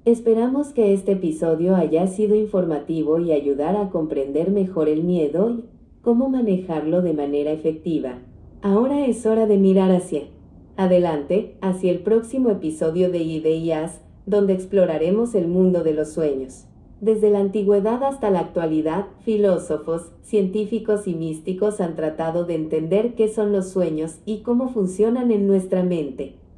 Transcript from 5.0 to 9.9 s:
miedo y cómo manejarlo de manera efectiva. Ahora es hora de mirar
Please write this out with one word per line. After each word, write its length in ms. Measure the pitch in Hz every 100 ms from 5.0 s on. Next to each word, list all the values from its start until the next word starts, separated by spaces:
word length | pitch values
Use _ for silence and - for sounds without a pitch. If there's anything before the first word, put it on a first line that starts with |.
miedo 480 | 175 180 147 165 226
y 140 | 233 - - - -
cómo 280 | 240 233 269
manejarlo 720 | 262 220 180 - 156 151 175
de 120 | 180
manera 380 | 151 143 143 147
efectiva. 680 | 156 160 160 180 151 127 123 - - - -
Ahora 440 | 202 202 254 285 269
es 200 | 214 220
hora 200 | 220 214
de 120 | 196
mirar 340 | 196 190 185